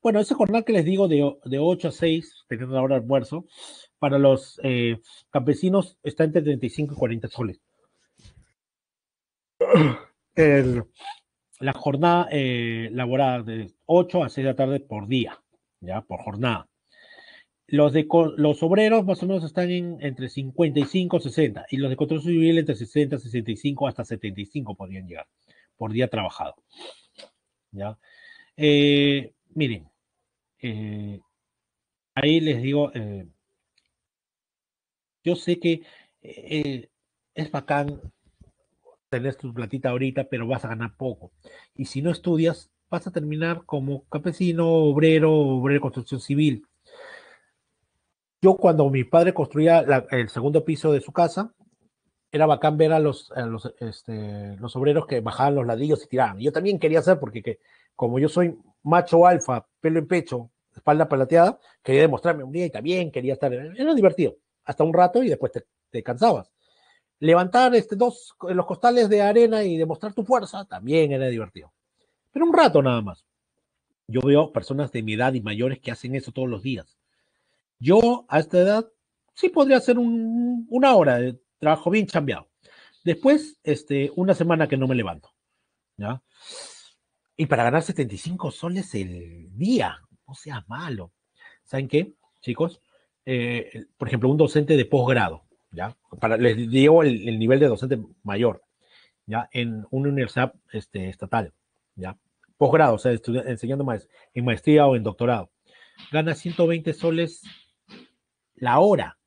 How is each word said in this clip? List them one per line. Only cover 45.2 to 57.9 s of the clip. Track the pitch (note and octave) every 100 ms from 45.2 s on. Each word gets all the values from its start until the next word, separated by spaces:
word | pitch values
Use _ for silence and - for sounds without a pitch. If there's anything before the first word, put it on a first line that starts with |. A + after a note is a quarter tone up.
| D#3
obrero | D#3 C#3+ C3 C3 C#3+
de |
construcción | C#3 C3 A#2 C3
civil. | - C#3+ D3+ A2+ - _ _ - - - - _ _ _ _ _ _ _ _ _ _ _
Yo | F#3 F#3+
cuando | F#3+ D#3 C#3
mi | C3+
padre | B2 E3 F3
construía | F#3 C#3+ D3 D#3+ E3
la, | C3+ C3 -
el | C3 A2
segundo | - C3 D3+
piso | D3 D3+ D#3
de | C#3+
su | -
casa, | - E3+ E3 A3 _ _ _ _ _ _ _ _
era | D3+
bacán | D#3 D3 D#3 D3+
ver | D#3
a | D#3+
los, | D3+ C3 -
a | - A#2
los, | A2+ A#2+ -
este, | A#2 - - A2 G#2 G#2 G2+ G2
los | A#2
obreros | B2+ C#3+ D3 D3+
que | C3
bajaban | A2 - C#3
los | C#3+
ladrillos | A#2+ A2+ D3 D3+
y | -
tiraban. | B2+ A#2+ G2
Yo | B2+
también | C#3+ F#3+ F#3+
quería | D#3+ D#3+
hacer, | D#3+ F3+
porque | B2+ A2
que, | G#2+ A2 _ _ _